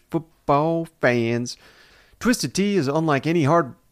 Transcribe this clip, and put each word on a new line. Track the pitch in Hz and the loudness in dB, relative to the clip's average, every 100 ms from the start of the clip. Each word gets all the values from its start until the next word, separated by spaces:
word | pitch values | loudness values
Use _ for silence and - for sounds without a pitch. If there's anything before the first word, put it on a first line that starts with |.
| _ | _
football | 160 151 _ - 143 156 165 165 _ | -6 -6 _ 0 0 2 -2 -4 _
fans. | 135 123 113 120 123 - - - - _ _ - | 0 2 0 -2 -4 -12 -20 -20 -20 _ _ -4
Twisted | 220 254 135 | -2 0 -2
Tea | - 202 196 | -2 0 0
is | 135 | 0
unlike | 151 160 139 151 | 0 0 0 0
any | 175 | 0
hard | 139 170 131 - _ | 2 2 0 -8 _